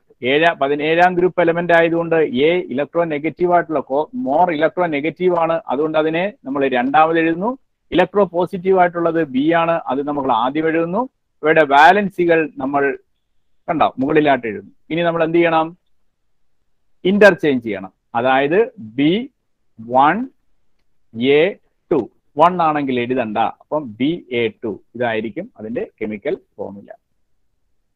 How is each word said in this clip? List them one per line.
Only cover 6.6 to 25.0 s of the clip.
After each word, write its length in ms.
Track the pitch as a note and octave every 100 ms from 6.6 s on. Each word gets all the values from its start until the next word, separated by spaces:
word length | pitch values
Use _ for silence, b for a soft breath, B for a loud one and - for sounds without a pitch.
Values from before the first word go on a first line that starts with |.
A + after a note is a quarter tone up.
| C3+
രണ്ടാമത് 500 | B2 C3 D3+ D#3+ E3
എഴുതുന്നു. 400 | E3 E3 G#3 C4+ _ _ _
electro 340 | D3+ F#3 G#3
positive 540 | F#3+ E3+ G3 G3 F#3 F#3
ആയിട്ടുള്ളത് 420 | F3 F3 E3+ E3
ബി 200 | D3+ B2+ D3+
ആണ്, 220 | E3+ E3 E3 -
അത് 140 | C3+ C#3+
നമ്മൾ 240 | C#3+ C3+
ആദ്യം 340 | A2+ B2 D3+ D#3+
എഴുതുന്നു. 360 | D#3+ E3+ F#3+ C4 _ _ _
ഇവയുടെ 220 | D3+ D#3+
വാലൻസികൾ 760 | D3 C#3 D#3+ G3 G3 - F3 E3 D3+ C#3
നമ്മൾ 260 | C3+ C#3+ C#3 B2+ _ _ _ _ _ _ -
കണ്ടോ 260 | E3 G#2 -
മുകളിലായിട്ട് 480 | C3+ D#3 D3+ C3 A#2
എഴുതുന്നു. 260 | G2 G2 _ -
ഇനി 120 | D#3+
നമ്മൾ 220 | E3+ E3
എന്ത് 140 | D#3+ E3+
ചെയ്യണം? 280 | E3+ E3 D#3+ F3 _ _ _ _ _ _ _ _ _ _ _ _
ഇന്റർചേഞ്ച് 600 | F3+ G3+ G#3 E3+ D#3 C3
ചെയ്യണം. 280 | A2+ F#2+ F#2+ _ _
അതായത് 440 | A#2 B2 C3 C#3 F3+ A#3 -
ബി 340 | A2 A#2 D3 G3+ C4 _ _ _ _ -
വൺ 380 | A2+ B2 C#3+ G3 C4 - _ _ _ _ _ _ _
എ 280 | A2+ B2+ D3 F3+ - _ _ _
ടു, 80 | D3+ G2 _ _ C#3+
വൺ 240 | E3+ F3+
ആണെങ്കിൽ 340 | D#3+ D3+ C3+ B2
എഴുതണ്ട, 380 | A#2+ C3 A2+ G#2+
അപ്പം 440 | G#2 - _ D3 C3+
ബി 180 | G#2 C#3 F3 -
എ 100 | A#2+ A2+
ടു 240 | - A#2 F#2+ -
ഇതായിരിക്കും 520 | A#2